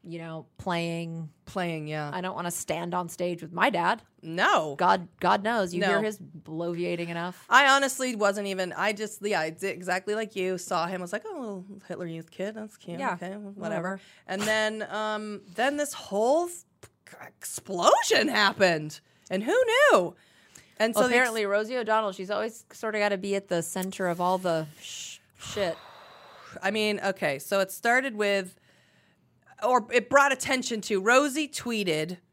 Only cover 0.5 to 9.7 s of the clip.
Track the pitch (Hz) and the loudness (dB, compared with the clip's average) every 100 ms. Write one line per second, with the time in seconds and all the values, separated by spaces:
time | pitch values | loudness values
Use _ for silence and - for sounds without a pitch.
0.5 | _ 190 170 170 170 170 165 160 _ - | _ -2 -2 0 -4 -6 -8 -10 _ -10
1.5 | 196 175 160 151 151 147 185 180 - 175 | -4 -4 -4 -6 -6 -6 -6 -6 -4 -6
2.5 | 175 - 165 175 180 175 - 180 170 160 | -6 -4 -4 -2 -4 -4 -4 -4 -4 -8
3.5 | 175 190 185 170 226 _ _ 165 170 262 | 2 2 2 0 0 _ _ -8 0 4
4.5 | 370 156 139 180 196 170 _ 180 202 208 | 4 0 0 4 2 0 _ 2 2 2
5.5 | 233 185 175 190 175 220 214 - 160 - | 0 0 0 2 2 0 -6 -14 -18 -10
6.5 | 160 170 170 175 175 170 170 175 180 - | -6 -4 -2 -2 -2 -4 -6 -6 -10 6
7.5 | 247 277 277 269 262 254 220 202 202 202 | 8 8 6 4 0 -4 2 2 2 -4
8.5 | 190 185 - 196 208 214 - 208 185 160 | -2 -4 -2 -2 -2 -6 -6 -2 0 0
9.5 | 165 196 | -4 -6